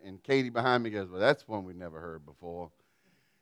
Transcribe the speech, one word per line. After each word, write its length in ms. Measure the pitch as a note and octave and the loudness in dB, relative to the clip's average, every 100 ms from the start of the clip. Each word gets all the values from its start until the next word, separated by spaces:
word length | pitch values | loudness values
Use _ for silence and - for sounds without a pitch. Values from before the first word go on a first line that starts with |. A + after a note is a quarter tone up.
and 200 | F#2+ F#2+ | -16 -10
Katie 260 | - C3+ B2 | 2 2 2
behind 340 | A#2 B2+ B2 | 2 4 4
me 60 | A#2 | 2
goes, 220 | G#2 F#2 | -4 -4
"Well, 100 | F#2 | 2
that's 260 | A#2+ D3 - | 4 4 0
one 180 | G#2+ | -6
we 100 | F#2 | -6
never 260 | F2 F2 D#2+ | -10 -12 -10
heard 240 | E2+ D#2+ | -12 -12
before." 460 | D2 C#2+ F2 F2 E2 _ _ _ _ _ _ _ | -16 -16 -12 -10 -10 _ _ _ _ _ _ _